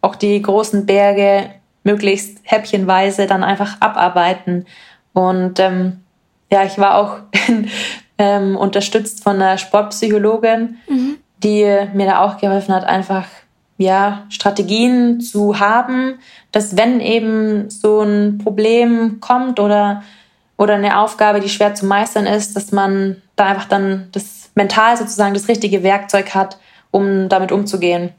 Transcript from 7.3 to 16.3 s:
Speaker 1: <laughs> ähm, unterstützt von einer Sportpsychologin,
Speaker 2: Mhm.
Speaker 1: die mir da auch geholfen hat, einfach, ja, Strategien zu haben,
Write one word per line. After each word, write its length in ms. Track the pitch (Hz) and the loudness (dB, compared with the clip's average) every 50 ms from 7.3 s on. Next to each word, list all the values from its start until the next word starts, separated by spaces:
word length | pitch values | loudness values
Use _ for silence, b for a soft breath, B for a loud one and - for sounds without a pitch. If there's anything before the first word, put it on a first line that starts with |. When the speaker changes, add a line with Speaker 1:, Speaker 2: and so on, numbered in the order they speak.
| - 196 - - | -4 -2 0 0
Speaker 1:
<laughs> 100 | 240 220 208 208 B B B B B B B B _ _ | 0 0 -2 -4 B B B B B B B B _ _
ähm, 380 | 208 202 202 202 196 196 196 | 0 2 2 2 0 -2 -2
unterstützt 680 | 190 202 196 190 202 196 - - 226 226 214 - - - | -2 -2 -2 -2 -2 -4 0 -2 -4 -4 -4 -10 -4 -2
von 140 | 208 202 | -2 0
einer 220 | 196 190 190 190 185 | 2 2 2 0 0
Sportpsychologin, 1200 | - - - 208 208 208 - - - 220 208 208 202 214 220 220 220 226 226 226 226 233 233 - _ - | -4 0 0 0 0 0 -4 -6 -2 0 0 2 2 2 0 2 2 2 0 0 -2 -6 -8 -12 _ -4
Speaker 2:
Mhm. 280 | 285 262 247 269 294 294 _ _ _ _ - | -2 -2 -2 -2 -6 -8 _ _ _ _ -2
Speaker 1:
die 220 | 214 208 208 208 202 202 196 202 202 202 | 0 2 4 4 4 4 2 0 -2 -2
mir 140 | 196 202 | -2 0
da 180 | 190 190 - 185 | 2 2 2 2
auch 140 | 202 202 - | 2 0 -2
geholfen 360 | - 202 196 196 196 - 190 | -2 0 0 -2 0 0 -2
hat, 100 | 190 185 | -2 0
einfach, 400 | - - 190 190 - 196 190 180 - - - _ _ _ _ _ _ _ _ | 0 -2 -2 -2 -2 -4 -6 -6 -8 -16 -20 _ _ _ _ _ _ _ _
ja, 460 | 190 190 185 196 196 202 202 202 - - | 0 2 2 2 0 0 -2 -6 -12 -14
Strategien 920 | - - - 208 202 202 202 175 202 220 233 247 247 247 240 240 240 233 | -14 -2 -2 -2 0 0 -2 -2 0 0 2 2 2 2 2 2 0 -2
zu 400 | 233 - - 208 208 208 208 202 | -4 -6 -4 -2 0 0 0 0
haben, 580 | 202 202 220 240 247 254 254 254 262 262 262 254 B B | 0 2 2 0 0 0 -2 -4 -4 -4 -6 -10 B B